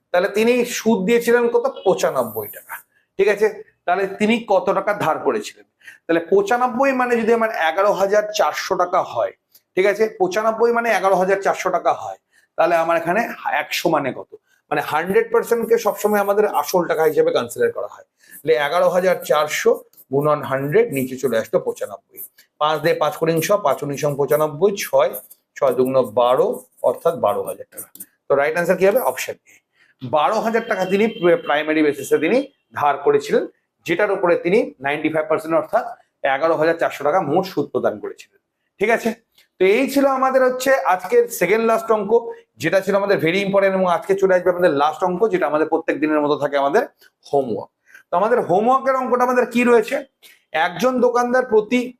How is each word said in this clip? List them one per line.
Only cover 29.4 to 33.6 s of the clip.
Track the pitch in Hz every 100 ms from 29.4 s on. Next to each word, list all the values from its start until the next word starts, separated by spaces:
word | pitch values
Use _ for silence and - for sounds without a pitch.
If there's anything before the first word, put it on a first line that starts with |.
| _ _ _ _ _ -
বারো | 127 151 160 214
হাজার | 214 220 226
টাকা | 202 185
তিনি | 196 220 - 170 170 -
প্রাইমারি | 147 156 156
বেসিসে | 151 - 127 147
তিনি | 156 247 285 _ _
ধার | - 143 139
করেছিলেন, | 147 143 - 220 370 _